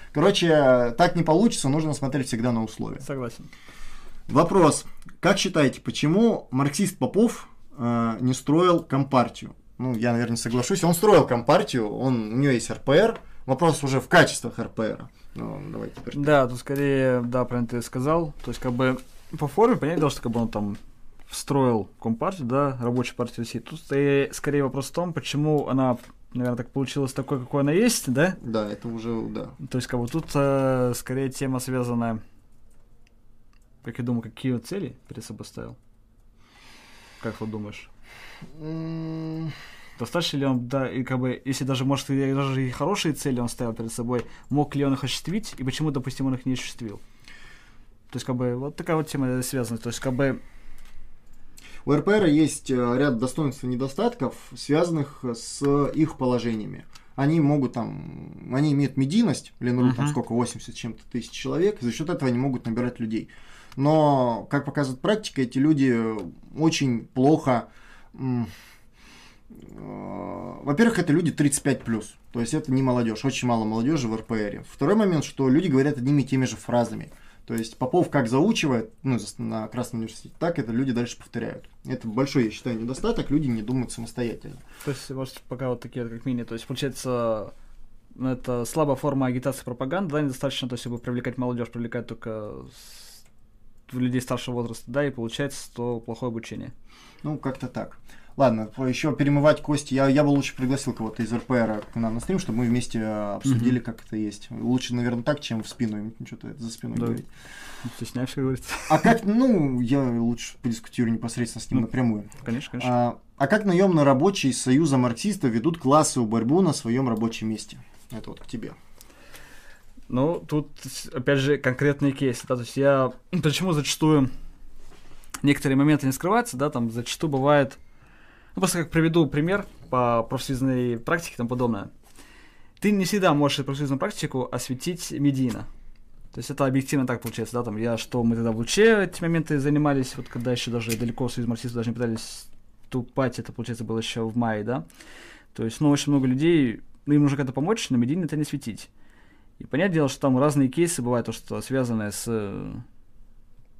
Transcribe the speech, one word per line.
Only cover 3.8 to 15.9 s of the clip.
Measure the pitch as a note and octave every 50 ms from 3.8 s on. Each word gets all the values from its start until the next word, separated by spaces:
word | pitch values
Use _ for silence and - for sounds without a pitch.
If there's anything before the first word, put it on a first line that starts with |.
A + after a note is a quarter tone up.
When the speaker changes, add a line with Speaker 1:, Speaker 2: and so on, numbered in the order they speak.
| - - - - - - - - -
Speaker 1:
Вопрос. | - A2 C#3+ E3+ E3+ G3 F#3+ E3 C#3+ - - - - - - - - - -
Как | - F3 G3+
считаете, | F#3+ - F#3 E3+ D#3+ C#3+ B2 - -
почему | - B2 - - D3 D3+ E3+ G#3 A#3 A3+ F#3 - - -
марксист | B2+ C3 C#3 C#3+ - - G3 - -
Попов, | - C3 B2 - F#3+ A#3 A3 - - - - - - - - -
э, | C#3 A#2+ A#2+ A#2 A#2 A#2 A2+ A2+ -
не | B2+ B2+ C3
строил | - - - D3 E3 F#3 F3+ E3+ D#3 -
компартию? | - C#3+ C3+ C#3 C#3 C#3+ B2 A#2 A2+ - - - - - - - - -
Ну, | - B2 C3 A#2+
я, | G#2+ A#2 A#2+ A#2
наверное, | A#2 A#2+ A2+ A#2
соглашусь. | A#2 - A2+ A#2 B2 A#2+ - G3 F#3+ G3
Он | F3 E3+
строил | E3+ A3 G#3+ G3 D3+ -
компартию, | - - A#2 - - D3+ F#3+ G3+ - C#3+ B2 G#2+ G#2
он, | G#2+ A2+ B2 C3+ B2+ A#2 G#2+ G#2+ A2+
у |
него | C3 C#3+ C#3 B2+
есть | A2+ - -
Р | A2 -
П | - C3+ C#3+
Р. | F3 G#3+ A3+ A3 - - - - - -
Вопрос | C3 C3 - F3 E3 C#3 - D3
уже | C3 C3+ B2+
в | -
качествах | - F#3 E3 C#3+ - - - - A#2 - A#2
Р | A2 -
П | - - A2
Р. | G#2+ A2 - - A#2+ - - - - -
Ну, | A#2 A2+ A2 G#2 G2 G2 G2+
давай | A2 A2 A2
теперь. | -